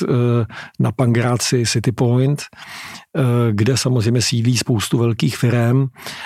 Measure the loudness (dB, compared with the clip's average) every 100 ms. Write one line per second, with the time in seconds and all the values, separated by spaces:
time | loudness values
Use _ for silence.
0 | -2 0 2 0 -2 -8 -8 -2 -2 0
1 | 2 2 2 0 0 0 0 0 -2 0
2 | 2 2 2 -2 -6 -18 -18 -16 -16 -18
3 | -8 -2 0 2 2 2 2 0 0 0
4 | 2 0 0 0 0 0 0 -2 0 0
5 | 0 0 -2 0 0 2 2 2 0 -6
6 | -14 -14